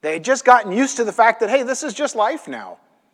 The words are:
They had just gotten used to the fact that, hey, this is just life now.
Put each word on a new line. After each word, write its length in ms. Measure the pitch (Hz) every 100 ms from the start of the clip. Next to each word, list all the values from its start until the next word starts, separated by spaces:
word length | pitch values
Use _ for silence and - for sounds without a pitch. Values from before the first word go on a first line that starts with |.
They 120 | 151
had 100 | 160
just 220 | 160 262 -
gotten 260 | 247 208
used 260 | 190 269 -
to 60 |
the 100 | 226
fact 260 | 196 226 226
that, 100 | 214
hey, 140 | 262
this 180 | 247 262
is 120 | 302
just 220 | 214 277 220
life 320 | 214 302 -
now. 300 | 123 95 90 _ _ _